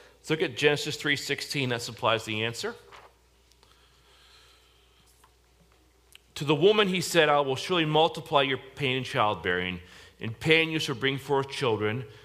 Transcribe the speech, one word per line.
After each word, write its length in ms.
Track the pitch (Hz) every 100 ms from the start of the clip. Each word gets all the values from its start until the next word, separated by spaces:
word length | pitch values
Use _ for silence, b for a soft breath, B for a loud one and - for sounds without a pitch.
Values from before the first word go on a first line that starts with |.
| B B
let's 100 | -
look 140 | 160
at 120 | 170 110
Genesis 420 | 147 143 156 -
three 180 | 147 139
sixteen. 540 | - 135 - 147 127
That 120 | 117
supplies 440 | 120 113 117 113 113
the 180 | 107
answer. 320 | 113 113 214 233 - - - _ _ _ _ _ _ b b b b b b b b b b b b b _ _ _ _ _ _ _ _ _ _ _ - _ -
"To 100 | 143
the 100 | 147
woman 320 | 190 214 202
he 140 | 185
said, 280 | - 170 151
'I 120 | 143
will 140 | 135 131
surely 300 | - 180 156
multiply 560 | 156 165 165 - 151
your 160 | 139 131
pain 400 | - - 135 131
in 60 |
childbearing. 800 | 120 131 107 95 92 90 90 87 - B B B
In 140 | 117
pain 380 | 113 160 160 160
you 80 | 156
shall 160 | 156 117
bring 240 | 135 135
forth 320 | 135 139 135
children. 540 | - 131 107 107 117 123 B